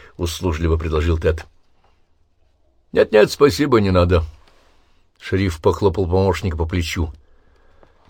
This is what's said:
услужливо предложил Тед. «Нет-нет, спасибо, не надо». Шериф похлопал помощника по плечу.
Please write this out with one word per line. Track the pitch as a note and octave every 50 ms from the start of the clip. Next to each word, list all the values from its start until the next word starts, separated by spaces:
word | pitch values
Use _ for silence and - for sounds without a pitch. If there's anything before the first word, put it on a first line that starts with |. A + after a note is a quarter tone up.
| - - - -
услужливо | E2+ E2 - - F2+ F#2 D#2+ D#2 E2 E2 D#2+ D#2+
предложил | D#2+ D#2+ D#2 D#2 D#2 E2+ E2+ E2
Тед. | E2 E2+ D#2+ D#2+ - - _ _ _ _ _ _ _ _ _ _ _ _ _ _ _ _ _ _ _ _ _ _ _ _ _ _ _ _ -
«Нет-нет, | - G#3+ - - G#3+ G#3 -
спасибо, | - - C#3+ D3 - - C#3+ D3 B2+ A2+
не | G2+ G2
надо». | F#2 F2+ F2 F2 F#2 E2+ D#2+ - - - - _ _ _ _ _ _ _ _ _ _ _ _ _ _ _
Шериф | - - - F#2+ G2 F#2+ E2 -
похлопал | - G#2 F2 - G#2+ G2 F2+ - F#2+ E2+
помощника | F2 F#2+ G2 G2 F2 - - G2 E2
по | D#2+ E2
плечу. | E2 E2+ F2+ E2 - - - E2 D#2+ - - _ _ _ _ _ _ _ _ _ _ _ _ - - _ _ _ _